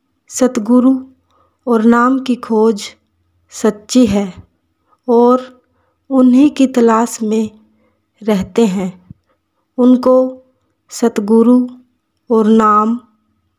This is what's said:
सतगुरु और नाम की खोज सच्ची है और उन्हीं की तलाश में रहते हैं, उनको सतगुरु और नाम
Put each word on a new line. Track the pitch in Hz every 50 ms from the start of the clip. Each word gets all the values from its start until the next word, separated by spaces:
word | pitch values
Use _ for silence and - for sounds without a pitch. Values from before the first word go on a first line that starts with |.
| _ _ _ _ _ _
सतगुरु | - - 254 247 254 240 208 214 247 254 254 262 269 262 262 - _ _ _ _ _ _ _ _ _ _ _
और | 254 233 220 214
नाम | 233 233 240 240 254 269 262
की | 262 - 240
खोज | 240 - - 226 214 220 226 226 202 - - - _ _ _ _ _ _ _ _ _ _ _ -
सच्ची | - - 214 208 - - - - 254 247
है | 202 202 202 202 185 180 - - _ _ _ _ _ _ _ _ _ _ _ _ -
और | 233 233 240 240 247 254 254 254 - _ _ _ _ _ _ _ _ _ _ -
उन्हीं | 269 262 254 254 247 254 294 294
की | - - 269 254
तलाश | 262 247 233 233 220 220 233 233 - - 220
में | 214 220 220 220 208 - _ _ _ _ _ _ _ _ _ _ _ _ _ 208
रहते | 220 214 185 185 - - 226 233
हैं, | 196 180 202 185 185 - - _ - - _ _ _ _ _ _ _ _ _ _ _ _ -
उनको | 247 254 254 254 254 262 254 262 262 254 262 - _ _ _ _ _ _ _ _ _ _
सतगुरु | - - 240 226 233 226 208 202 226 226 226 240 247 254 247 247 - - _ _ _ _ _ _ _ _ _ -
और | 240 220 214
नाम | 214 226 220 220 214 208 208 214 226 233 240 - _ _ _ _ _ _ _ _ _ _